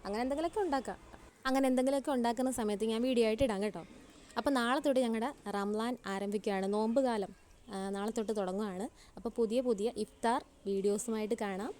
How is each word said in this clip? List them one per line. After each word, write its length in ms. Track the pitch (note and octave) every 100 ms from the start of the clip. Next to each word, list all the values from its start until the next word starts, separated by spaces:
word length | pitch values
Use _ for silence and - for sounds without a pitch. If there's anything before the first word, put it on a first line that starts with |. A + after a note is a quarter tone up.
അങ്ങനെ 180 | - G#3
എന്തെങ്കിലുമൊക്കെ 360 | B3+ C#4+ E4 G#4+ F#4
ഉണ്ടാക്കാം. 320 | C4+ G#3+ - - - - - C4
അങ്ങനെ 180 | C4 C4+
എന്തെങ്കിലുമൊക്കെ 420 | B3 C4 C#4 C#4+ C4
ഉണ്ടാക്കുന്ന 340 | A#3 A3+ B3+ B3
സമയത്ത് 240 | G#3+ G3+ A3
ഞാൻ 100 | A3+ B3+
വീഡിയോ 180 | A#3+ A3
ആയിട്ട് 160 | A3 C4+
ഇടാം 140 | G3
കേട്ടോ. 200 | G#3 F3 E3 - - - - -
അപ്പോൾ 120 | C#4+ C4+
നാളെ 220 | A#3 C#4
തൊട്ട് 160 | C#4+ C4 A#3+
ഞങ്ങളുടെ 240 | A3+ B3 C#4+ G#3 G3+
റംളാൻ 400 | G3+ G#3+ A#3 B3 G3
ആരംഭിക്കുകയാണ്. 540 | G3 G3+ G3+ G#3+ G3 F#3+ G#3
നോമ്പ് 240 | A3 A#3 C4
കാലം, 240 | A3 F#3+ F#3+ - - -
ആ, 140 | G3 G3 G3
നാളെ 160 | G#3 A3+
തൊട്ട് 140 | G#3 G#3+
തുടങ്ങുകയാണ്. 480 | F#3 F#3+ G#3+ F3+ B3 - - -
അപ്പോൾ 140 | A#3 A3
പുതിയ 220 | A3 A#3 B3
പുതിയ 220 | G3+ G#3+ -
ഇഫ്താർ 360 | G#3+ - A3+ C4 - - G3
വീഡിയോസുമായിട്ട് 680 | G3 G3+ G#3 - A3 G#3+ A3
കാണാം. 280 | G#3 F#3+ A#3